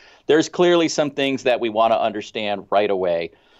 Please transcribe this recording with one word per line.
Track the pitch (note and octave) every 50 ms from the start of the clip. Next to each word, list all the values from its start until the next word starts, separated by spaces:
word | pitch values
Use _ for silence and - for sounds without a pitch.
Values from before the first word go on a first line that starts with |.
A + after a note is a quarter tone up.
| - - - _ _
There's | - C#3+ D#3+ D#3 -
clearly | - - F3+ F3 F3 E3+ E3 B2+
some | - - D3+ C#3+
things | C#3+ C#3+ C#3 C#3 C3+ B2 -
that | B2+ B2 A#2+
we | A#2+ A2+
want | G#2+ A2 A2+ A2+
to | A2+ A2
understand | A2+ A2+ G2+ G#2+ G#2 - - A#2 G#2+ G#2 G2+ G2 F#2 -
right | F#2+ G2+ G#2+ G2+
away. | G2+ F#2 F#2 F2 E2+ E2+ E2 - - _ _ _ _ _